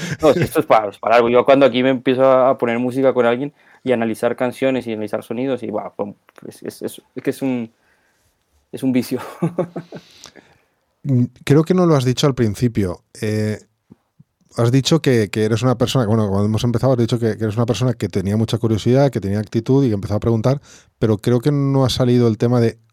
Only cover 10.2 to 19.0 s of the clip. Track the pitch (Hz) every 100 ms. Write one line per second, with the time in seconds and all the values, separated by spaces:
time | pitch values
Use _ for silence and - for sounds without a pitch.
10.2 | - - _ _ _ _ _ _ 143 127
11.2 | 123 _ - 143 160 185 175 143 127 120
12.2 | 147 127 110 98 123 113 92 85 _ -
13.2 | 107 107 107 107 _ _ _ - _ _
14.2 | _ _ _ - 117 135 - 165 139 120
15.2 | 101 110 107 110 127 120 120 135 104 113
16.2 | 104 98 104 110 120 117 131 123 117 120
17.2 | 117 101 110 104 117 101 127 113 101 101
18.2 | 92 107 110 113 110 107 117 131